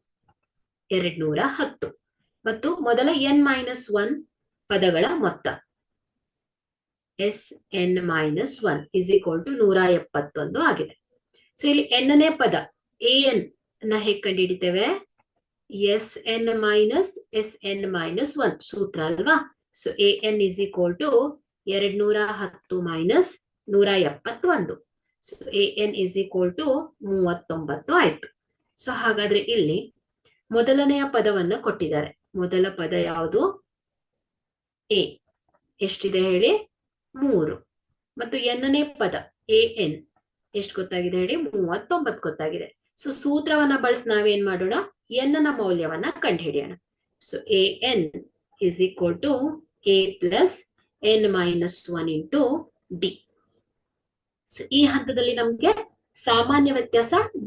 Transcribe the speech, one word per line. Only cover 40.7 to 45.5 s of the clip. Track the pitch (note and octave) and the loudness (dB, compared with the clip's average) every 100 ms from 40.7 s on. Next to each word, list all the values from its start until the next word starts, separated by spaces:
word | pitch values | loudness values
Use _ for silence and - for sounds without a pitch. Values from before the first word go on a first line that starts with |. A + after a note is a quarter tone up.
| - | -8
ಗೊತ್ತಾಗಿದೆ | F3+ F3+ F3+ F3+ | -6 -4 -2 -2
ಹೇಳಿ? | F#3 E4 D4+ | -2 -2 -4
ಮೂವತ್ತೊಂಬತ್ತು | G#3 E3+ F#3 - F4 C#4 - E3 | -2 -2 -4 -2 -2 -2 -4 -8
ಗೊತ್ತಾಗಿದೆ. | D#3 D#3 E3+ - _ _ _ | -6 -6 -6 -10 _ _ _
So | D4 C4+ | -12 -6
ಸೂತ್ರವನ್ನ | C#4+ D4 D4+ D4+ C#4+ C4+ B3 | -2 -2 2 2 2 2 2
ಬಳಸಿ | A#3+ A3+ | 0 0
ನಾವೇನ್ | G#3+ G#3 G3+ G3+ | 2 4 2 0
ಮಾಡೋಣ? | F3+ F#3 C#4 G4+ _ _ A#3+ | -2 -2 -2 -4 _ _ -2
ಎನ್ | C4+ D#4 | 2 2
ನ | D4 | 2